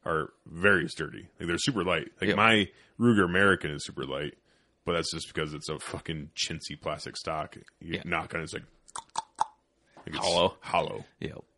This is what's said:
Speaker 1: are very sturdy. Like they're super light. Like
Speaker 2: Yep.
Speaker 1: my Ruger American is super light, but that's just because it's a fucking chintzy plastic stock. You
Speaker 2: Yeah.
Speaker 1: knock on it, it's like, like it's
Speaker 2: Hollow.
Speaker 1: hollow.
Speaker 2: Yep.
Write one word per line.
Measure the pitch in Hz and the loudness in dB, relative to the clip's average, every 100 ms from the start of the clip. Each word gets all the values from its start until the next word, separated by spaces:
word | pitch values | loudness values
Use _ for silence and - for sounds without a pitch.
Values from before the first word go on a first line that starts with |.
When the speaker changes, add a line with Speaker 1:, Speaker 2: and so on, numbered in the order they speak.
Speaker 1:
are | - 80 76 _ - | 0 -2 -2 _ -16
very | 82 95 95 80 | 2 4 6 2
sturdy. | - 78 52 - _ | -4 -8 -8 -18 _
Like | 85 | -4
they're | 85 | 0
super | - 117 | 0 0
light. | 87 82 - _ | 2 0 -2 _
Like | 95 | 0
Speaker 2:
Yep. | 92 | 4
Speaker 1:
my | 110 110 95 - _ _ | 6 6 2 -4 _ _
Ruger | 120 107 | 4 6
American | 90 90 101 92 78 | 4 6 6 4 0
is | 73 | -6
super | - 69 | -8 -8
light, | 67 67 76 - _ _ _ _ | -6 -4 -6 -8 _ _ _ _
but | - | -2
that's | 85 80 | -2 0
just | 82 - | -6 -6
because | - 78 | -4 -4
it's | 76 - | -6 -8
a | 78 | -8
fucking | - 80 - 80 71 | -8 -10 -6 -8 -8
chintzy | - - 80 - 76 | -6 -4 -4 -8 -8
plastic | 82 76 - - | -6 -6 -8 -10
stock. | - 78 78 - - _ | -6 -4 -6 -10 -20 _
You | 82 | -6
Speaker 2:
Yeah. | 82 | -6
Speaker 1:
knock | 85 85 82 | -2 -2 -2
on | 87 | -6
it, | |
it's | 80 | -6
like, | - - _ _ - - - - - - _ _ _ _ - | -8 -12 _ _ -16 -8 -10 -10 -4 -4 _ _ _ _ -20
like | - | -10
it's | - | -4
Speaker 2:
Hollow. | 95 87 90 - | 2 4 4 2
Speaker 1:
hollow. | - 87 78 - - _ | -2 0 0 -6 -12 _
Speaker 2:
Yep. | 80 73 - | -10 -10 -18